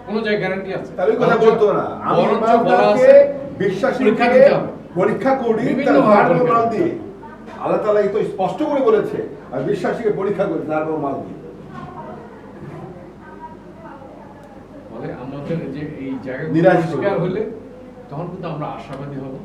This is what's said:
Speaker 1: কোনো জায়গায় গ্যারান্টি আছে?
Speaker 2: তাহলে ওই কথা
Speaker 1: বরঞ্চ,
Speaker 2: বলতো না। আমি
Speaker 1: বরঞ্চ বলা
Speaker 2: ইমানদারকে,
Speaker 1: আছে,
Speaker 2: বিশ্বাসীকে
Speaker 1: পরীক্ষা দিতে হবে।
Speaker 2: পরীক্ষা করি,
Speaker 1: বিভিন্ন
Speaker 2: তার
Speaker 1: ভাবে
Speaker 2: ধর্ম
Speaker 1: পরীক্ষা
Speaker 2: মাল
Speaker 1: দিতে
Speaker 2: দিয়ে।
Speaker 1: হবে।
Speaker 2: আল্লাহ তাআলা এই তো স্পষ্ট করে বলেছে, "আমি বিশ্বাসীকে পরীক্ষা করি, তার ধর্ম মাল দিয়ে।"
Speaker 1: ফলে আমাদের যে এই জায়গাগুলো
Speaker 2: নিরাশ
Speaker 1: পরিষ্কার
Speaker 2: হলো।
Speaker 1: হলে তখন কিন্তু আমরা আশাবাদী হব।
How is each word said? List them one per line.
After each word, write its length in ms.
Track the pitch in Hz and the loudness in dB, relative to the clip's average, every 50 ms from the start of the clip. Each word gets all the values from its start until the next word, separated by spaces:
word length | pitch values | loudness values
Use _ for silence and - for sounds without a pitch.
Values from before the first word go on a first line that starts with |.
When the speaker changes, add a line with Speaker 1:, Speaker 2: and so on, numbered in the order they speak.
| - | -8
Speaker 1:
কোনো 140 | 190 208 214 | -4 -4 -2
জায়গায় 180 | 214 214 208 - | 0 0 0 0
গ্যারান্টি 360 | 185 185 190 196 - 190 185 | 0 -2 -4 -4 -6 -6 -6
আছে? 180 | - - - - | -8 -8 -8 -4
Speaker 2:
তাহলে 160 | - - - | 0 2 2
ওই 140 | - - - | 2 4 4
কথা 100 | 196 208 | 4 4
Speaker 1:
বরঞ্চ, 140 | 220 220 220 | 6 6 6
Speaker 2:
বলতো 220 | - - 214 202 | 6 6 4 4
না। 100 | - - | 4 2
আমি 400 | - - - - - 135 135 170 | -2 -4 -6 -6 -2 0 2 2
Speaker 1:
বরঞ্চ 180 | 185 208 214 208 | 4 2 2 2
বলা 140 | 220 226 240 | 4 4 4
Speaker 2:
ইমানদারকে, 320 | 240 - - - - 208 | 4 6 4 4 4 6
Speaker 1:
আছে, 480 | 208 208 254 254 269 277 285 285 - - - - - - - | 4 4 6 8 10 10 10 8 6 2 -6 -8 -10 -6 -2
Speaker 2:
বিশ্বাসীকে 520 | 190 196 - - 269 254 - - - 208 | -2 -2 -2 0 0 -2 0 2 2 2
Speaker 1:
পরীক্ষা 220 | - - 208 247 | 2 4 2 6
দিতে 220 | 254 - 269 - - | 8 8 8 8 6
হবে। 120 | - - - - - - - - | 4 -2 -4 -8 -12 -14 -8 -2
Speaker 2:
পরীক্ষা 400 | 170 196 220 - - - 269 269 | 0 2 2 0 0 0 0 0
করি, 320 | 262 233 233 214 - 254 | 2 2 0 0 0 0
Speaker 1:
বিভিন্ন 260 | - - - - 285 | -2 -2 0 2 4
Speaker 2:
তার 100 | 285 277 | 4 6
Speaker 1:
ভাবে 260 | 226 214 208 202 180 175 | 6 6 6 6 6 4
Speaker 2:
ধর্ম 120 | 170 - | 4 4
Speaker 1:
পরীক্ষা 200 | 165 160 - - | 4 4 4 2
Speaker 2:
মাল 100 | 226 226 | 2 2
Speaker 1:
দিতে 140 | 220 - - | 0 0 0
Speaker 2:
দিয়ে। 120 | - - | 0 -2
Speaker 1:
হবে। 680 | - - - - - - - - - - - - - | -6 -10 -14 -16 -16 -16 -18 -18 -18 -18 -16 -14 -8
Speaker 2:
আল্লাহ 200 | - 123 - - | -4 -2 -2 0
তাআলা 180 | - 214 208 208 | 0 2 2 2
এই 80 | 202 196 | 2 2
তো 100 | - 208 | 2 0
স্পষ্ট 400 | 175 - - - 185 170 - - | -2 -2 -2 -2 -4 -2 -2 -2
করে 180 | 302 302 294 269 | -2 0 0 2
বলেছে, 560 | 254 220 214 202 - - - - - - - - - - | 4 4 4 4 2 0 -4 -6 -6 -8 -10 -14 -14 -8
"আমি 120 | - 139 143 | -6 -4 -2
বিশ্বাসীকে 460 | - - - - 214 - - 240 208 | -2 -2 -2 -2 -4 -4 -2 -2 -2
পরীক্ষা 340 | - - 190 208 - 180 180 | -2 0 -2 -2 -2 -2 -2
করি, 140 | 160 165 151 - 151 | -2 -2 -4 -4 -2
তার 160 | 156 156 151 | -2 -2 -2
ধর্ম 120 | 156 156 | -2 -4
মাল 160 | 143 143 - | -4 -4 -4
দিয়ে।" 240 | - - - - - - - - - - - - - - - - - 1017 960 - - - - - - - - - - - - - - - - - - 539 539 - - - - - - 932 - 960 988 - - - - 679 - 330 - - 539 - - - - - - - - - - - - - - - - - | -6 -6 -8 -12 -14 -14 -16 -16 -18 -18 -18 -16 -16 -14 -14 -14 -14 -14 -14 -14 -14 -16 -16 -18 -18 -18 -20 -18 -18 -16 -16 -14 -14 -14 -14 -14 -16 -16 -18 -18 -20 -20 -20 -18 -18 -16 -16 -16 -16 -18 -18 -20 -20 -18 -18 -18 -18 -18 -18 -20 -20 -20 -20 -20 -20 -20 -20 -20 -20 -20 -20 -20 -20 -20 -18 -16
Speaker 1:
ফলে 220 | - - 143 156 | -14 -12 -10 -10
আমাদের 600 | - - 123 135 135 147 143 170 165 - - 135 | -10 -10 -12 -12 -12 -10 -8 -6 -6 -6 -6 -8
যে 80 | 135 147 | -10 -10
এই 380 | 151 147 - 139 135 135 131 120 - | -10 -10 -10 -10 -8 -8 -8 -8 -8
জায়গাগুলো 300 | 131 127 139 151 160 160 | -8 -8 -8 -4 0 2
Speaker 2:
নিরাশ 220 | 165 175 185 180 | 4 4 4 4
Speaker 1:
পরিষ্কার 420 | 170 165 - - - - 202 180 170 | 2 0 -2 -4 -2 -2 -2 0 -2
Speaker 2:
হলো। 120 | 165 185 | -2 -2
Speaker 1:
হলে 200 | - 214 - - - - - - - - - - - - - - | -4 -4 -6 -6 -8 -14 -16 -18 -18 -18 -18 -20 -20 -20 -18 -14
তখন 160 | 143 139 175 | -12 -12 -10
কিন্তু 220 | 185 185 165 165 165 | -10 -10 -10 -10 -10
আমরা 180 | 151 151 147 | -8 -8 -8
আশাবাদী 540 | - - - - - 135 135 143 143 143 131 | -10 -10 -12 -12 -14 -14 -12 -12 -12 -10 -10
হব। 160 | 135 135 131 - 208 | -10 -12 -12 -14 -16